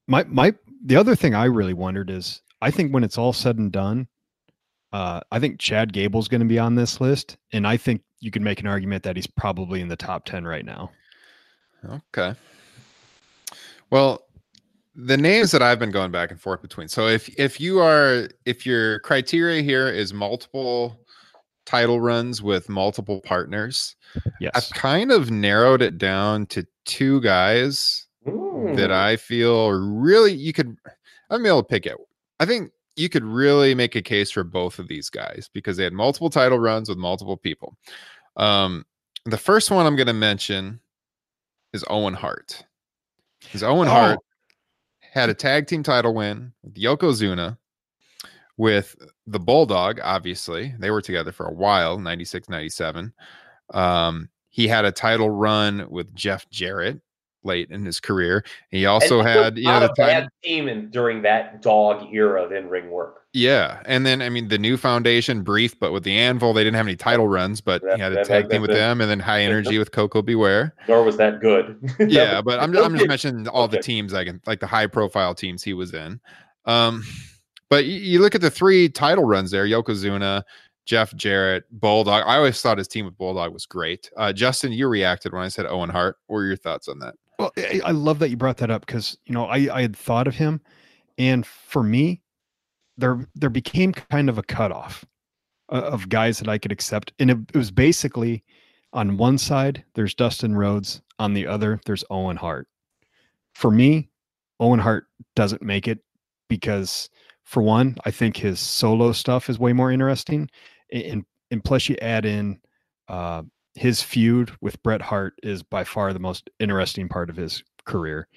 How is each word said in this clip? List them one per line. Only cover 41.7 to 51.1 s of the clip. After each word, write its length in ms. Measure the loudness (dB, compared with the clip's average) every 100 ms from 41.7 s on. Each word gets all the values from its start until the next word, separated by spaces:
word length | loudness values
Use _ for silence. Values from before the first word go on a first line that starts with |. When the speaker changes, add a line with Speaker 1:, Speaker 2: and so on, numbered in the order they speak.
Speaker 2:
is 100 | -12 -4
Owen 240 | -2 -2
Hart. 500 | -4 -8 -10 -14 -20 -20 _ _ _ _ _ _ _ -16
'Cause 120 | -4
Owen 260 | 0 2 6
Speaker 1:
Oh. 20 |
Speaker 2:
Hart 280 | 6 6 2 -6 _ _ _ _ _ _ _
had 280 | _ -2 0
a 40 |
tag 340 | 0 0 0 0
team 160 | -4
title 300 | 0 2 2
win 400 | 0 -4 -6 -12 -20
with 120 | -20 -4
Yokozuna, 800 | -2 2 0 2 0 -2 -6 -10 _ _ _ _ _ -20 -20 -20 _ -2
with 380 | 2 2 0 -10 -20 _ -10
the 120 | -4
Bulldog, 600 | 2 4 4 2 -2 -2
obviously. 720 | -4 -4 -4 -10 -8 -8 -8 -6
They 100 | -4
were 100 | -2
together 300 | -2